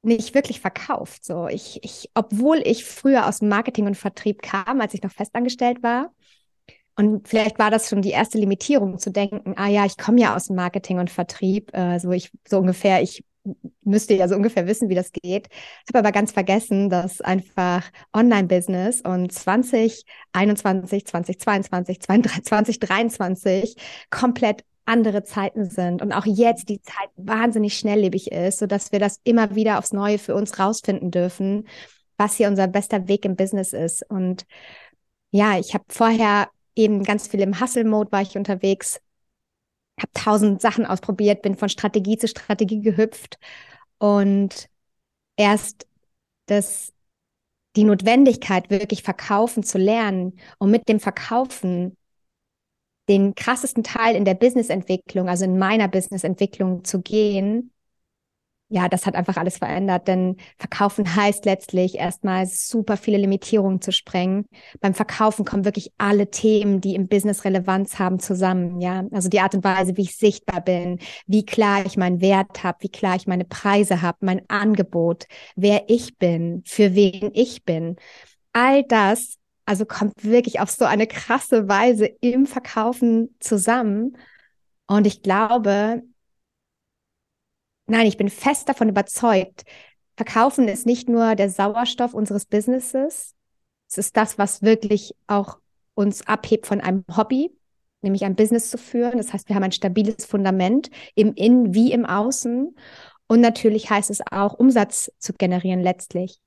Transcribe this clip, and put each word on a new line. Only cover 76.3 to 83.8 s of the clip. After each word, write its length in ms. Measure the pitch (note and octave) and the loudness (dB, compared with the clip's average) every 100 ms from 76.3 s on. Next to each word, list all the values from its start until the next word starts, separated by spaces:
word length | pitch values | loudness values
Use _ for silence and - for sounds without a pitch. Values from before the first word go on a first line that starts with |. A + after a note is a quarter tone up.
| E3 E3+ F3 - | 0 -2 -6 -8
für 300 | - G#3 F#3 | 2 4 6
wen 340 | G3 F#3+ G3+ G3+ | 4 2 -4 0
ich 300 | B3 - - | 0 -2 -6
bin. 320 | D#3+ E3 F3 - - - _ _ | -4 -4 -8 -16 -20 -20 _ _
All 300 | A#3 B3+ C#4 | 2 4 4
das, 560 | C#4 A3 G3 A3+ - - _ _ - | 4 2 4 0 -4 -16 _ _ -4
also 180 | G3 G#3 | -4 -4
kommt 380 | - G#3 - | -2 -4 -4
wirklich 360 | G#3+ A#3+ A#3+ - | 2 2 2 -4
auf 120 | G3 | -4
so 140 | - G#3 | 0 2
eine 200 | F3 A3 | 2 0
krasse 640 | - - C4+ - A#3 G3+ | -4 -2 -2 2 0 2
Weise 380 | G3 A#3+ A3+ G#3+ | 2 4 4 0
im 400 | - B3 B3+ C#4 | 0 0 2 0
Verkaufen 880 | C4 B3 - A3 B3 A#3+ A3+ A3+ _ | -2 -6 -2 -2 0 2 2 0 _
zusammen. 800 | - G#3 F#3+ A#3+ | -2 0 2 0